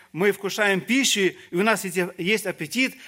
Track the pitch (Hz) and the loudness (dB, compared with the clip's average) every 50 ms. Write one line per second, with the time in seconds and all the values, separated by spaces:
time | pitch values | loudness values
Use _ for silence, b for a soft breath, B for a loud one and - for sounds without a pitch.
0 | B B - 156 190 208 190 - - 185 - 220 208 202 196 185 - - 233 269 | B B -4 0 2 2 2 0 -4 -6 -2 0 2 2 2 0 0 2 2 2
1 | 254 - - 208 190 170 - - - - - 175 202 226 220 185 - 190 160 185 | 4 2 2 2 2 0 0 -4 -12 -4 -2 2 2 4 2 2 -2 -4 -2 -2
2 | 175 180 - - 165 185 220 208 202 190 160 - 165 147 - 240 262 254 - B | -2 -2 -4 -4 -2 0 0 0 -2 -4 -6 -6 -8 -6 -2 -2 -2 -2 -2 B
3 | B | B